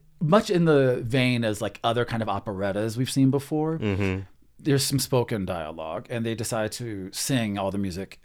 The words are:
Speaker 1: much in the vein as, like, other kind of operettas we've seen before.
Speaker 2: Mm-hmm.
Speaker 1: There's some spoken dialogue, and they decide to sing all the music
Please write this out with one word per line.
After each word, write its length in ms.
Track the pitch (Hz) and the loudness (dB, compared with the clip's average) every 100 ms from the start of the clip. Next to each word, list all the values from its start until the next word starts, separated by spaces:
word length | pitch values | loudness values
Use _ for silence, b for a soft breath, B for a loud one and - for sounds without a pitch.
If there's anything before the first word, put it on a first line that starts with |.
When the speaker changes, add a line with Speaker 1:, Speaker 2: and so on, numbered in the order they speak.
| - - | -20 -4
Speaker 1:
much 300 | 151 202 214 | 4 4 4
in 160 | 185 165 | 4 6
the 360 | 147 131 123 117 | 6 6 2 0
vein 400 | 131 127 123 113 | 2 4 2 0
as, 160 | 104 | -2
like, 180 | 104 - | -4 -2
other 200 | 117 117 | 0 0
kind 180 | 117 113 | 0 -2
of 60 | 104 | -2
operettas 720 | 98 - 95 101 98 113 110 | -4 -4 -4 -2 -2 -2 -2
we've 120 | 127 | -2
seen 220 | - 135 | 4 4
before. 480 | 139 139 151 156 160 | 4 0 -2 -2 -2
Speaker 2:
Mm-hmm. 440 | 107 95 98 95 98 - _ - | 0 0 0 -2 -6 -16 _ -6
Speaker 1:
There's 240 | 156 139 135 | 0 0 2
some 140 | 175 | -2
spoken 460 | - 127 117 113 92 | 0 0 0 -2 -2
dialogue, 640 | 87 78 80 80 90 - | -4 -6 -8 -6 -8 -6
and 160 | 120 113 | -6 -4
they 100 | 113 | -4
decide 380 | 113 113 107 | -4 -2 -4
to 360 | - 120 101 95 | -6 -8 -8 -8
sing 440 | - - 131 110 101 | -6 -2 -2 0 -2
all 140 | 98 | -2
the 60 | 98 | -2
music 420 | 98 90 92 - | -4 -4 -10 -8